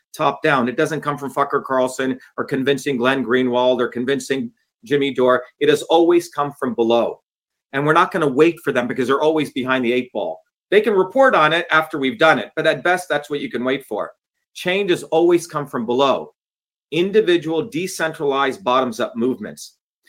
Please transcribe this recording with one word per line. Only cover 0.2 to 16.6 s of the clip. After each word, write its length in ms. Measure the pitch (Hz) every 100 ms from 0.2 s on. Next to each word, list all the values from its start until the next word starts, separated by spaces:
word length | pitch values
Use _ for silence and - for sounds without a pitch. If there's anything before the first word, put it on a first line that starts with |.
| 147 -
down. 260 | 160 135 120
It 100 | 123
doesn't 240 | 156 156
come 160 | 151 147
from 160 | 139
Fucker 300 | 147 143 139
Carlson 560 | 135 131 127 127 131 127 - -
or 80 | 123
convincing 520 | 139 135 139 147 127
Glenn 280 | 127 135 113
Greenwald 540 | 127 127 123 127 123
or 80 | 120
convincing 640 | 120 123 135 - 135 117 - _ _ 113
Jimmy 280 | 143 139
Dore. 300 | 131 127 123 - _
It 100 | 151
has 140 | 147
always 460 | - 165 170 175 170
come 240 | - 143 -
from 140 | 131
below. 480 | 113 113 117 98 - _ _ _ _ _
And 120 | 139 147
we're 80 |
not 180 | 165 180
gonna 160 | 180 147
wait 320 | 127 170 160
for 100 | -
them 160 | 123 120
because 200 | 110 120
they're 140 | 139
always 300 | 156 156 135
behind 320 | 135 127 131
the 100 | 120
eight 180 | 123 127
ball. 300 | 110 87 - _ _ _
They 100 | 196
can 120 | 214
report 420 | 196 185 269 262 196
on 160 | 151
it 140 | 165 170
after 260 | 156 156 151
we've 200 | 131 113
done 220 | 160 139
it, 120 | 104 -
but 120 | 160
at 160 | 147
best, 260 | 175 180 -
that's 200 | 147 -
what 100 | 147
you 100 | 131
can 140 | 120
wait 220 | 127 139 -
for. 280 | 104 82 _ _ _ _
Change 360 | - 180 190 196
has 140 | 156
always 420 | - 160 175 175 175
come 220 | 151 143
from 180 | 131 113
below. 480 | 123 139 87 78 _ _ _